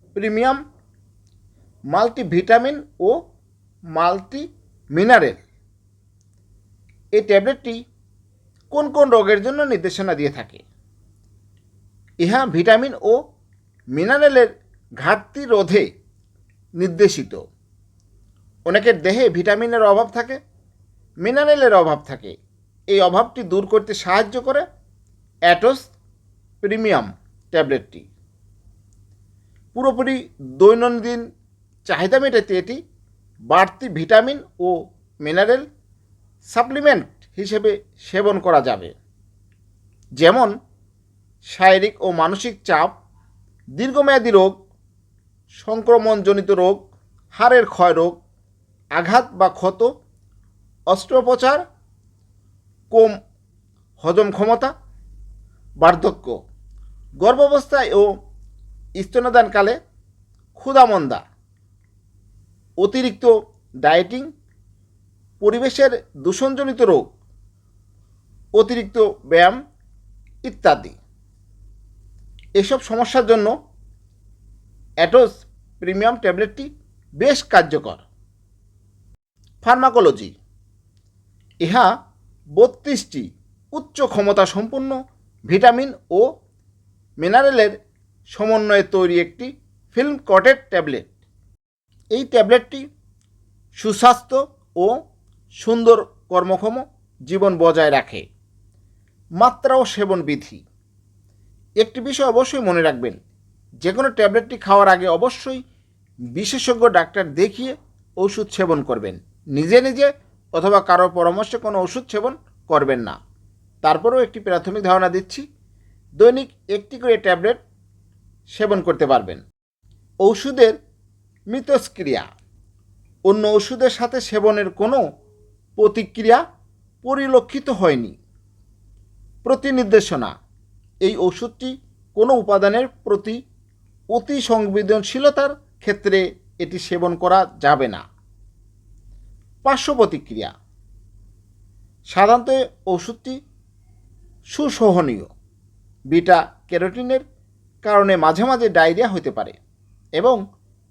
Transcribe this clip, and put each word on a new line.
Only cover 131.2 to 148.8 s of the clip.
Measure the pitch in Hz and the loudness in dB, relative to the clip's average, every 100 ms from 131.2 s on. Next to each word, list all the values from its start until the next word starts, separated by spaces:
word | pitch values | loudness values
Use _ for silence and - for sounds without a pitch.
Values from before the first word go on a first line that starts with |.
| 180 | -4
ওষুধটি | - 233 - 254 262 _ _ _ - | -4 -10 -12 -14 -14 _ _ _ -2
কোনো | 233 262 | 0 0
উপাদানের | 202 202 202 220 262 - | 0 0 2 0 -4 -10
প্রতি | - 202 214 233 262 _ _ _ _ _ - | -4 -4 -4 -12 -14 _ _ _ _ _ -8
অতি | 233 233 285 240 | -6 -4 -6 -2
সংবেদনশীলতার | 226 208 196 202 214 202 254 285 285 277 285 _ _ | -2 0 -4 -2 -2 -2 0 0 2 -2 -6 _ _
ক্ষেত্রে | - 202 208 190 185 - _ - | -6 -4 -2 0 -2 -8 _ -12
এটি | 170 180 | -12 -10
সেবন | - 175 175 170 | -8 -4 -4 -2
করা | 180 190 180 - | 2 2 2 -2
যাবে | 143 143 127 | 0 0 0
না। | 90 - _ _ _ _ _ _ _ _ _ - - - - _ _ | -6 -16 _ _ _ _ _ _ _ _ _ -20 -20 -20 -20 _ _
পার্শ্ব | 269 269 - 269 | -4 -2 -2 0
প্রতিক্রিয়া, | 214 156 - 110 90 - _ _ _ - _ _ - _ _ _ _ _ _ _ - | 0 -2 -12 -12 -12 -14 _ _ _ -20 _ _ -20 _ _ _ _ _ _ _ -6
সাধারণত | - 202 240 233 262 247 - - | 0 4 4 2 -2 -2 -8 -6
ওষুধটি | 180 202 226 - 262 - _ _ _ _ _ _ _ _ _ - | -6 -6 -14 -14 -14 -16 _ _ _ _ _ _ _ _ _ -14
সুসহনীয়। | - 294 - 220 180 156 107 82 _ _ _ _ _ _ _ | -6 -6 2 2 4 0 -4 -10 _ _ _ _ _ _ _
বিটা | 135 165 170 170 - - _ | -2 0 4 2 2 -10 _
ক্যারোটিনের | 175 180 220 247 262 269 _ _ _ _ _ | -6 -6 -6 -4 -6 -6 _ _ _ _ _
কারণে | 214 208 196 185 | 0 2 4 2
মাঝে | 156 160 | 2 2
মাঝে | 247 254 226 | 0 0 0
ডায়রিয়া | 170 | 2